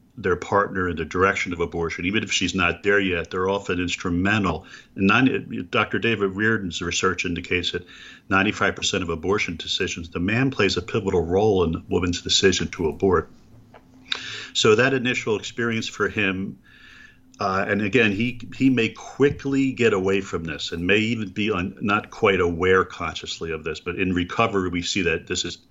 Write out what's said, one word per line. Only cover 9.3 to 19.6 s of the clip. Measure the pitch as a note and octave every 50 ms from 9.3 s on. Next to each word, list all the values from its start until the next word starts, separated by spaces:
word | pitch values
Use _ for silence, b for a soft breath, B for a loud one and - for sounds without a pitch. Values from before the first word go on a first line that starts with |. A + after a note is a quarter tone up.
| G2+ G#2+ - - E2+
decisions, | D#2 - - - - F#2+ E2+ - F2+ E2+ D#2+
the | - E2
man | F2 F#2 A2 B2 C3+ C3+
plays | B2 - G#2 F#2+ -
a | G#2+
pivotal | - - - A2+ F#2+ F#2+ F#2 F2 D#2+
role | E2 F2+ G2 G#2+ A2 G2+ F#2 F2
in | E2
the | D#2+ - - -
woman's | F#2+ F2+ F2+ F2+ F2+ -
decision | - F#2 - - G2 F#2+ F2+ - E2+ D2+
to | - - E2+ D2+
abort. | D2 - - F#2+ F2 D#2 - - - - - - - - - - - - _ _ - - B B B B B B B B B B
So | B - - A2+ G#2+
that | A2 B2 C3+
initial | C3+ B2+ A#2 B2+ A#2+ - - B2 G#2+ G2
experience | - - - - A#2 A#2 A2+ A2+ G#2+ -
for | - - G#2 F#2+
him, | G2 A2 G2+ F#2+ F#2+ F#2+ G2 - - - B B B B B B B B B B B B B - _ -
uh, | G#2 F#2+ F#2+ F#2+ G2+
and | G#2+ G#2 G2+
again, | G#2+ G2 - B2+ A2+ G#2
he, | G2 G2 A#2+ B2+ A#2+ - A2+ - -
he | - C3 C3+
may | B2+ A#2+ A2+ A2
quickly | - - - - - - C3+ C#3+ C#3+ - - C#3 C#3 C#3